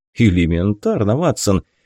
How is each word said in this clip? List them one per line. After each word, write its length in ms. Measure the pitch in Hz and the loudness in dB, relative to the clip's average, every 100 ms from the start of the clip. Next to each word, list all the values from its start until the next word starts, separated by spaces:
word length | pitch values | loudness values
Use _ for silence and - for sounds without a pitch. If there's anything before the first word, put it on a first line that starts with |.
| _ - | _ 0
Элементарно, 1000 | 117 87 82 82 95 104 220 214 101 123 | 2 2 0 0 -2 -2 -2 -2 0 0
Ватсон. 480 | 170 117 - 95 - _ | -2 -2 -2 -2 -4 _